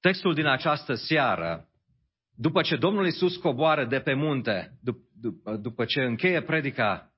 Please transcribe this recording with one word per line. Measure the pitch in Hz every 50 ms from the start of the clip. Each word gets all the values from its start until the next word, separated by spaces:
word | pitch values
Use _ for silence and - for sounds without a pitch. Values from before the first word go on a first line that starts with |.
Textul | - 180 190 185 - 190 165
din | 147 156
această | 151 135 127 - 165 151 143 - - 135
seară, | 113 - - 160 156 139 120 95 82 82 85 82 78 78 _ _ _ _ _ _ _ _ _ _ _ _ _ _
după | - 117 156 156 185 160
ce | - 165
Domnul | 131 123 180 208 208 190
Iisus | 175 - - 185 180 180
coboară | - - - 131 120 156 160 156 151 135
de | 113 131 135
pe | 131 - 135
munte, | 135 147 156 147 131 110 117 107 92 87 - - - -
dup-, | 123 120 - _ _ _ 101
dup-, | 113 117 92 - _ 107 107 107
după | 104 120 117 - 117
ce | 113 - 147 131
încheie | 127 117 110 - 185 180 160 -
predica | - 160 160 147 139 113 - 117 104 92 90 - _ _